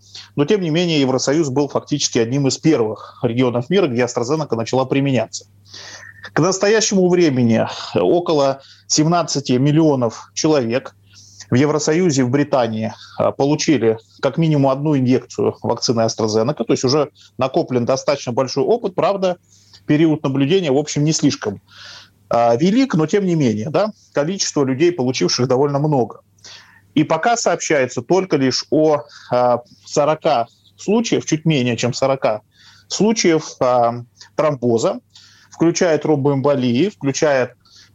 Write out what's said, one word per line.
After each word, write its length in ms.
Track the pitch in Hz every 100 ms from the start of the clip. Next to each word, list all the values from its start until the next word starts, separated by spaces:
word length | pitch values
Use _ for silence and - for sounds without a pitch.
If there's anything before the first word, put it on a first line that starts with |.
| - - -
Но, 120 | - 147
тем 160 | 214
не 80 | 170
менее, 280 | 156 175 151
Евросоюз 520 | 131 131 - 156 147
был 180 | 135 143
фактически 500 | 120 - 147 - 123
одним 300 | 113 139 135
из 80 | -
первых 600 | 160 139 107 107 - -
регионов 460 | - 120 127 120 123
мира, 180 | 190 165
где 180 | 120
AstraZeneca 520 | 120 123 117 160 147 113
начала 300 | 113 127 131
применяться. 580 | 139 139 123 110 - - _ _ - - - - - -
К 80 | -
настоящему 720 | 175 185 202 220 208 190 180
времени 560 | 180 165 127 120 113 110 - -
около 680 | - 90 175 175 151 139 135 - - -
семнадцати 680 | - 156 175 160 143 131
миллионов 800 | 123 143 151 156 135 117 - -
человек 640 | - 156 147 113 127 - - _ - - - -
в 40 |
Евросоюзе, 720 | 120 147 147 156 160 185 135
в 60 | 123
Британии, 640 | 139 147 135 117 110 110 - - -
э, 100 | 107
получили 680 | - 139 147 - 131 113 110 - _
как 160 | 139 160
минимум 320 | 160 147 135
одну 260 | 135 156 139
инъекцию 580 | 127 123 - - 110 -
вакцины 380 | 113 117 - 113
AstraZeneca. 640 | 113 - 110 107 117 151
То 80 | 139
есть 100 | 139
уже 280 | 127 151 135 - - -
накоплен 480 | 135 175 - -
достаточно 480 | 131 131 - 143 -
большой 320 | 123 127 143
опыт. 300 | 135 233 196
Правда, 420 | 180 160 196 190 180 _ _ _ -
период 380 | - 151 165 151
наблюдения, 480 | 143 135 139 190 160
в 80 | 131
общем, 260 | 147 147
не 80 | 151
слишком, 480 | 156 - - - 98 - - - - - _ -
э, 260 | 117 117 120
велик, 380 | 180 233 269
но 120 | - 151
тем 200 | 208 185
не 80 |
менее, 340 | 165 127 107 113
да, 240 | 156 214 - _
количество 500 | 147 151 196 - 151
людей, 280 | 131 131 175
получивших, 540 | 175 127 123 180 - 135
довольно 320 | 127 147 143
много. 420 | 156 139 110 - _ _ - - - _ _
И 100 | 147
пока 320 | 151 160 240 233
сообщается 640 | 202 170 - 147 127 -
только 380 | - 180 185 147
лишь 260 | 131 - -
о, 320 | 156 156 147 - - -
э, 280 | 123 123 120 - -
сорока 600 | - 156 147 156 165 127 113 _ _ -
случаях, 480 | - 226 233 127 -
чуть 180 | 156
менее 320 | 160 143 123 113
чем 160 | 120
сорока 480 | - 135 135 127 107 - _ - - -
случаев, 680 | - 208 220 180 156 - -
э, 300 | 127 123 117 120 120 - - -
тромбоза, 640 | 151 135 123 113 175 240 - - - _ _
включая 480 | - 165 170 180 147
тромбоэмболии, 880 | 151 147 139 139 143 139 127 117 196
включая, 680 | - 139 - 156 135 120 - _ - -